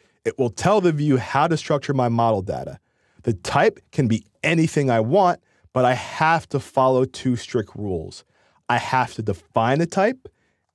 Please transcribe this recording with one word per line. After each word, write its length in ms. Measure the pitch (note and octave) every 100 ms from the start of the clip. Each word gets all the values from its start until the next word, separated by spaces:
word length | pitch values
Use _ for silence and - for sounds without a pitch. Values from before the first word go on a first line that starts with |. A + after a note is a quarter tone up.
| _ _
It 160 | - -
will 100 | A#2+
tell 300 | - F3+ G#3+
the 140 | F3+
view 240 | D3 D3 B2+
how 300 | - C3+ E3
to 100 | D#3+
structure 360 | - D3 -
my 140 | C3 A#2+
model 340 | A#2 A#2 G#2
data. 380 | G2 B1+ - C3 _ _ _ _
The 100 | -
type 460 | G#2+ - C#3+ G#3+ - _
can 160 | - B2
be 180 | A2 - _
anything 460 | D#3 E3 D#3+ D#3 C3+
I 120 | A#2
want, 400 | A2 F#3+ F3+ - _ _ _
but 100 | B2+
I 100 | B2
have 540 | B2+ - - D#3 E3 -
to 100 | C#3
follow 440 | - - C3 C3
two 320 | C3 - C3 A#2+
strict 400 | - A#2+ G#2 -
rules. 480 | G#2 F2 F#2 - - _ _ _ -
I 80 | A#2+
have 360 | - C3 A#2+ -
to 60 |
define 580 | G#2+ G2 _ A#2+ A#2 C#3+
the 60 | E3
type, 440 | G3 G#3 C4 - _ _ _ _